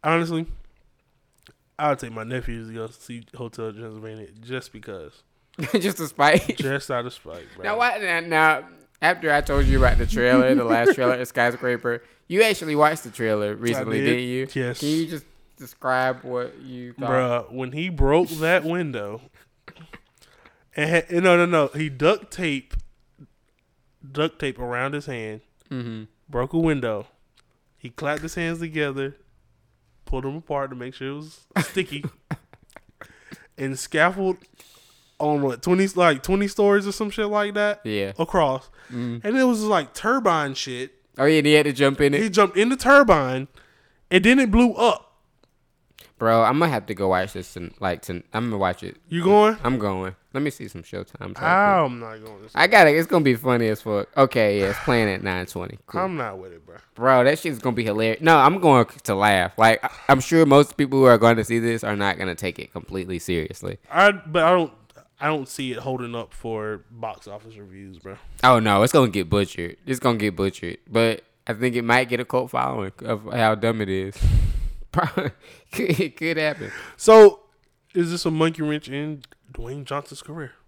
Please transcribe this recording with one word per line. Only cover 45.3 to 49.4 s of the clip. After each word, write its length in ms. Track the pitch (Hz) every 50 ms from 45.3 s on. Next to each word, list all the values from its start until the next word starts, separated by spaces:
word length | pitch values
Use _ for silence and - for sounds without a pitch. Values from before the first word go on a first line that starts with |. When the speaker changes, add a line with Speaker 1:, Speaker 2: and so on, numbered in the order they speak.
| _ _ _ _ _ _ _ _ _ _ _ _ _ - - _ _
Speaker 2:
Bro, 260 | _ 117 113 113 113 113
I'm 160 | 107 131 147
gonna 120 | 170 165
have 160 | 139 110 98
to 60 | - 104
go 140 | 90 98 95
watch 240 | 92 90 92 101 -
this, 220 | 95 90 - -
and 160 | 92 87 82 - -
like, 220 | 104 95 87 - -
to, 200 | - 92 87 - _ -
I'm 120 | 110 120 120
gonna 80 | 110
watch 240 | 101 95 90 90 - -
it. 140 | 90 - _ _ _
Speaker 1:
You 140 | 165 170 170
going? 340 | - 208 208